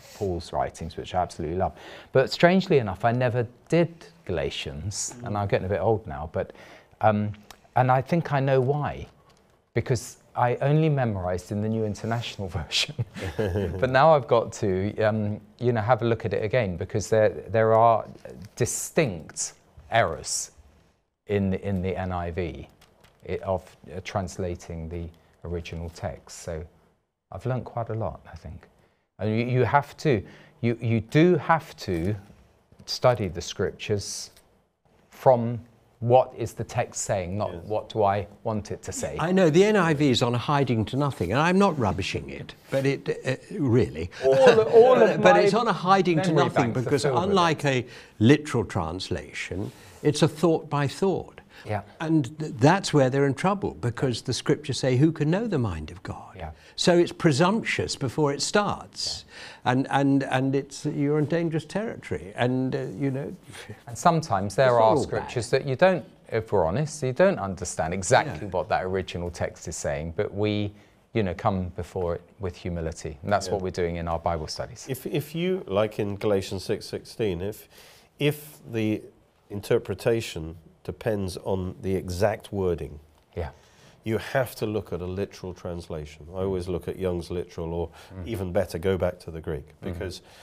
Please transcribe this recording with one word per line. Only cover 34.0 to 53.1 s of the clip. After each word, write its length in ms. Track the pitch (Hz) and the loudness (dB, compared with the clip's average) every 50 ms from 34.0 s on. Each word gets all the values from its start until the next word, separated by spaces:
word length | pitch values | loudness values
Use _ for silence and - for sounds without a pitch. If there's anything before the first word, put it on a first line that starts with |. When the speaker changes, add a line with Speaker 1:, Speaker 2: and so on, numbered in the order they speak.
| - - - - - - - - _ _ _ _ _ _ _ _ _ _ _ _ _ _ | -2 -6 -10 -12 -12 -14 -18 -20 _ _ _ _ _ _ _ _ _ _ _ _ _ _
Speaker 1:
from 500 | - - - 139 127 117 117 117 120 110 - - _ _ _ _ _ _ | -20 4 6 6 6 6 4 0 -4 -6 -8 -12 _ _ _ _ _ _
what 320 | 113 117 127 131 123 - - - | 2 6 6 6 6 4 -2 -6
is 160 | 117 107 - | -8 -6 -6
the 100 | - 110 | -8 -10
text 380 | - - 120 110 - - - | -4 -4 -4 -4 -4 -6 -8
saying, 340 | - - 117 98 90 85 92 | -4 -2 -2 -2 -2 -4 -4
not 160 | 107 104 92 | -4 -4 -4
Speaker 2:
Yes. 120 | 90 85 82 | -6 -10 -6
Speaker 1:
what 240 | 101 107 104 - - | -4 -4 -4 -4 -4
do 140 | - 113 104 | 0 2 2
I 240 | 98 98 104 95 - - - _ | 2 2 0 -2 -6 -12 -8 _
want 260 | 113 110 104 - - | -4 -4 -4 -4 -6
it 140 | 92 - - | -10 -10 -10
to 80 | - | -10
say. 260 | - - - 160 - 151 | -8 -6 -6 -6 -4 -2
Speaker 3:
I 120 | 151 175 | -2 2
know, 180 | 185 190 190 156 | 4 4 6 6
the 140 | 147 175 196 | 8 6 6
N 120 | 214 214 | 6 6
I 200 | 202 175 160 156 | 4 4 4 4
V 160 | 135 151 139 | 4 4 4
is 100 | 120 - | 4 4
on 140 | 127 120 120 | 4 2 0
a 20 | 120 | 0
hiding 480 | - - 151 139 139 123 123 110 107 | 0 0 2 2 2 2 2 2 0
to 100 | - - | 0 0
nothing, 360 | 131 147 139 - - 90 85 | -2 -2 -2 -2 -2 -2 0
and 100 | 104 135 | 2 2
I'm 160 | 156 175 180 190 | 2 4 4 4
not 200 | 202 196 156 143 | 4 4 2 2
rubbishing 500 | 117 95 80 98 92 - - - 76 67 | 0 0 0 -2 -4 -4 -4 -6 -6 -8
it, 240 | - 69 76 - - - - - | -12 -12 -14 -16 -18 -20 -10 -4
but 160 | - 139 135 | -4 0 0
it, 240 | 139 139 - - - 156 - - | 0 0 0 -4 -6 -6 -4 -4
uh, 100 | 135 131 - - - - 208 | -4 -6 -6 -8 -10 -4 -2
really. 520 | 147 123 107 127 101 - - - 80 90 - - - | 2 4 6 4 4 4 0 -6 -8 -8 -8 -2 2
Speaker 1:
All, 380 | - 135 539 262 - 233 220 | 4 6 8 8 8 8 8
all 400 | 220 226 233 226 233 262 254 233 | 4 8 8 10 10 10 10 8
of 200 | 226 196 - - | 8 6 6 6
Speaker 3:
<laughs> 20 | 208 | 6
But 100 | 185 202 208 | 8 8 8
Speaker 1:
my 20 | |
Speaker 3:
it's 140 | 202 196 190 | 6 6 4
on 120 | 226 240 247 | 4 2 2
a 60 | 220 | 0
hiding 480 | - - 185 196 196 190 180 170 156 | 0 4 4 4 6 6 4 2 2
to 60 | - 180 | 2 2
Speaker 1:
memory 140 | 160 147 139 | 2 2 2
Speaker 3:
nothing, 200 | 123 - - 131 120 107 | 2 2 0 0 0 0
Speaker 1:
banks 60 | 127 | -2
are 40 | 117 | 0
Speaker 3:
because 180 | 123 143 135 | 0 0 2
Speaker 1:
filled 140 | - 147 131 | 2 2 0
with 80 | - 180 | 0 0
it. 60 | 202 | 2
Speaker 3:
unlike 360 | 202 190 175 165 151 - - | 2 4 4 4 2 2 0
a 200 | 143 135 127 110 - - - - - _ - | 0 0 0 -2 -4 -12 -18 -20 -20 _ 4
literal 440 | 107 120 151 147 147 - - 120 101 | 6 8 8 6 4 -2 -2 -2 -2
translation, 1080 | - - 107 82 80 85 95 - - 90 82 73 - - - - - - 92 110 127 - - - - - - - | -2 -2 -4 -2 -2 -4 -6 -6 -6 -6 -6 -6 -10 -12 -12 -10 -8 -8 -8 -8 -8 -10 -14 -20 -20 -20 -2 -2
it's 180 | 147 143 - | 0 2 4
a 60 | 175 151 | 2 2
thought 420 | - - - 170 160 160 - 151 | 2 2 2 2 2 2 0 -2
by 180 | 156 147 143 131 | -2 -2 -2 -2
thought. 540 | - - 190 196 170 - - - - - - _ - - - | -2 -2 0 0 0 -2 -6 -10 -14 -20 -20 _ -20 -18 -10
Speaker 1:
Yeah. 160 | - 104 101 - - - - | -6 -6 -6 -6 -10 -12 -10
Speaker 3:
And 380 | 165 160 160 156 135 - - - | -2 2 2 2 2 0 -4 -8
th-, 140 | 151 151 - 117 | -8 -8 -2 4
that's 340 | 113 147 180 196 196 - - | 4 6 6 4 2 2 4
where 160 | 147 131 | 4 4
they're 160 | 127 | 4